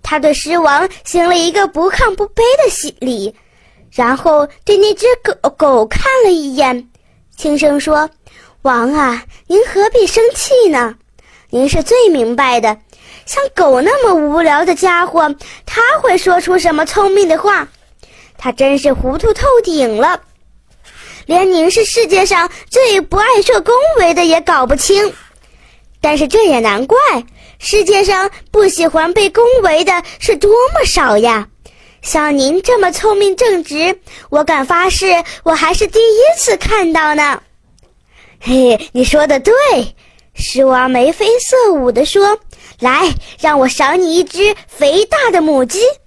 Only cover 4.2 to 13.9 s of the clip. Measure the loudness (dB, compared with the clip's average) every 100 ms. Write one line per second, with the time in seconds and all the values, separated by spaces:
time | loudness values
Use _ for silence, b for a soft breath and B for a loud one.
4.2 | 0 0 0 B -2 2 2 0 0 0
5.2 | -4 -4 -6 0 0 2 0 -2 0 2
6.2 | 2 0 -4 -2 -2 -2 -10 _ _ _
7.2 | _ -8 -4 0 0 0 0 -2 -2 _
8.2 | b b b b -2 0 0 0 -2 -4
9.2 | b b b 0 0 0 0 2 2 2
10.2 | 0 -2 0 2 2 0 -4 -8 _ _
11.2 | b b b -2 0 -2 0 2 4 2
12.2 | -2 -2 0 0 -2 -4 _ B B B
13.2 | -8 -6 -4 0 2 2 2